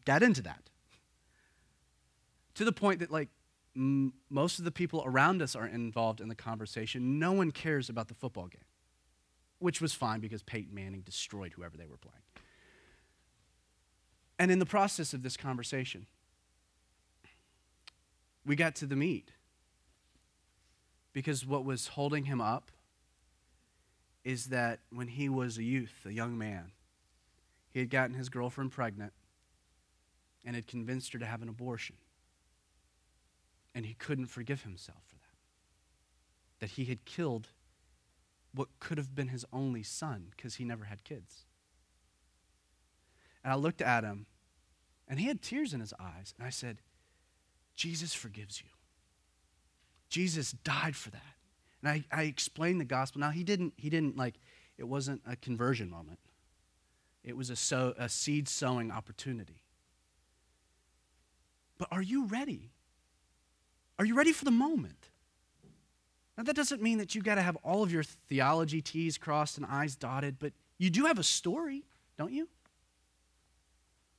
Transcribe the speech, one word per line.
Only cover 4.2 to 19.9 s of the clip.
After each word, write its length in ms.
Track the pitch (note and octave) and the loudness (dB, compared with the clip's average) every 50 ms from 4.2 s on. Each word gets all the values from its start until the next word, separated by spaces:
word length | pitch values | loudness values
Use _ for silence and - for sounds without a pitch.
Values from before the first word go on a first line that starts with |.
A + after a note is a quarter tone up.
| _ _ | _ _
most 280 | C#3 C#3 D3+ F3 - - | 2 2 2 2 2 -2
of 60 | E3+ | -4
the 80 | E3+ | -4
people 300 | - - F3 - - D#3+ B2+ | 0 0 -2 0 0 -2 0
around 380 | C3 B2+ C3 C#3+ F3 F#3+ F3+ | 4 6 6 8 8 6 4
us 120 | D3+ - - | 0 -2 -2
are 120 | A#2 A2 | -4 -4
involved 540 | A2 G#2+ A#2+ A#2 A2+ G#2+ A#2+ A2+ A2+ A2 A2+ | -4 -4 -4 -4 -2 0 2 2 2 0 -2
in 80 | G2+ A2+ | -6 -10
the 60 | A2+ | -10
conversation. 840 | - - A2+ A2+ G#2+ G#2+ - - A2+ A2 - - B2+ B2 B2+ C#3 D3+ | -8 -6 -6 -6 -6 -8 -8 -6 -6 -6 -4 -4 -2 0 0 2 2
No 140 | E3 F3+ | 2 4
one 180 | F#3+ G3 F#3 D#3 | 4 4 4 2
cares 400 | C#3 - - D#3+ D3+ C#3 A#2+ - | 0 -2 0 0 2 2 0 -2
about 180 | A#2 A#2 A2 - | -4 -4 -4 -6
the 60 | A2 | -8
football 340 | - - B2 - G2 F2 F2+ | -8 -8 -8 -6 -8 -10 -10
game, 160 | - - - _ _ _ _ _ _ _ _ _ _ _ _ _ _ _ _ _ _ _ | -14 -20 -20 _ _ _ _ _ _ _ _ _ _ _ _ _ _ _ _ _ _ _
which 200 | F3+ F3 - - | 0 0 2 2
was 120 | E3 D3 | 0 -2
fine 280 | - - C3 A2 A2 A2+ | 0 0 0 0 0 -2
because 220 | A2 G2+ A2 G2+ | -4 -6 -8 -10
Peyton 320 | - - A#2+ A2 F#2+ - G2+ | -8 -6 -6 -6 -6 -6 -10
Manning 280 | G2+ F#2+ F#2+ G2 F#2+ | -10 -8 -8 -8 -10
destroyed 500 | F#2 F#2 - - - - G#2+ G2+ F#2+ E2+ | -10 -10 -8 -8 -8 -6 -8 -8 -10 -10
whoever 240 | - E2+ F2 E2+ D#2+ | -10 -12 -14 -14 -14
they 100 | D#2 E2+ | -16 -18
were 100 | D2+ C2 | -18 -20
playing. 260 | - - - - - _ _ _ - - - - - - - - - - - - _ _ _ _ _ _ _ _ _ _ _ _ _ _ _ _ _ _ _ _ _ _ _ _ _ _ _ _ - | -20 -20 -20 -20 -20 _ _ _ -20 -20 -20 -20 -20 -20 -20 -20 -20 -20 -20 -20 _ _ _ _ _ _ _ _ _ _ _ _ _ _ _ _ _ _ _ _ _ _ _ _ _ _ _ _ 4
And 120 | F3+ F3+ | 6 8
in 80 | F#3 F#3 | 8 6
the 80 | F3+ | 6
process 480 | - - G3+ G3 G3+ - - D#3 - - | 4 4 4 4 4 2 -2 -4 -4 -4
of 80 | B2+ | -4
this 140 | B2+ B2+ - | -6 -6 -6
conversation, 720 | - - C3+ B2+ A#2+ A#2+ - C#3+ C3 B2+ - - F2+ G#2 - _ _ _ _ _ _ _ _ _ _ _ _ _ _ _ _ _ _ _ _ _ _ - - _ _ _ _ _ _ _ _ _ _ _ - - _ _ _ _ _ _ _ _ _ _ | -6 -4 -4 -4 -4 -4 -4 -2 -2 -2 -4 -8 -10 -14 -18 _ _ _ _ _ _ _ _ _ _ _ _ _ _ _ _ _ _ _ _ _ _ -20 -20 _ _ _ _ _ _ _ _ _ _ _ -20 -20 _ _ _ _ _ _ _ _ _ _
we 100 | C#3+ D3 | 2 4
got 180 | D3+ E3 D#3+ D#3 | 4 4 2 2
to 100 | - D3+ | -2 -4
the 100 | C#3 C#3 | -2 0
meat, 360 | C3+ D3 F#3 D3 F#2+ - - - _ _ _ _ _ _ _ _ _ _ _ | 2 2 2 0 -2 -4 -10 -20 _ _ _ _ _ _ _ _ _ _ _